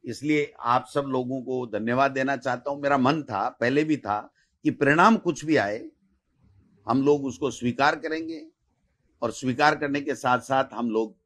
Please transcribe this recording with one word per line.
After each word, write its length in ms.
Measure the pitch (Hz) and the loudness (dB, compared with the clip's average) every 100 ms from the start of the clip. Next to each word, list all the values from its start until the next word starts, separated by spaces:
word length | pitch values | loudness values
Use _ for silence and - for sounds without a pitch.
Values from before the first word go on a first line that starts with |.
इसलिए 480 | - 110 143 151 147 - | -12 -10 -2 0 -2 -6
आप 260 | 120 123 127 | 0 0 0
सब 60 | 143 | -6
लोगों 420 | 139 131 123 131 | -2 -4 -4 -6
को 240 | 127 127 123 | -6 -6 -4
धन्यवाद 440 | 104 113 123 139 | -4 -2 2 2
देना 260 | 135 135 135 | 0 -2 -2
चाहता 340 | 131 120 143 | -4 -4 -6
हूं। 100 | 143 | -4
मेरा 180 | 143 139 | 0 4
मन 240 | 127 160 | 4 2
था, 260 | 143 101 113 | -2 -4 -4
पहले 360 | - 120 139 | 0 0 2
भी 120 | 156 147 | 0 -2
था, 360 | 104 104 - _ _ _ | -2 -4 -6 _ _ _
कि 80 | 156 | -4
परिणाम 460 | - 139 151 196 226 | 0 2 6 6 4
कुछ 280 | 175 156 | 0 -4
भी 120 | 151 147 | 0 0
आए, 340 | 101 110 - _ _ _ _ _ _ _ _ _ - | 0 -4 -10 _ _ _ _ _ _ _ _ _ 0
हम 140 | 127 | 2
लोग 220 | 139 147 | 4 2
उसको 260 | 135 120 139 | 0 -4 -6
स्वीकार 460 | - 123 120 269 151 | -2 -4 2 2 2
करेंगे 500 | 156 160 320 320 320 _ _ _ _ _ _ _ | -6 -6 -8 -12 -16 _ _ _ _ _ _ _
और 100 | 117 | -6
स्वीकार 440 | - 131 123 147 151 | -4 -4 4 4 4
करने 240 | 143 143 | -2 -2
के 140 | 143 | -4
साथ-साथ 500 | 131 131 123 120 135 135 | -2 2 0 2 0 0
हम 180 | 107 120 | -4 -2
लोग 260 | 110 110 - | 0 -2 -6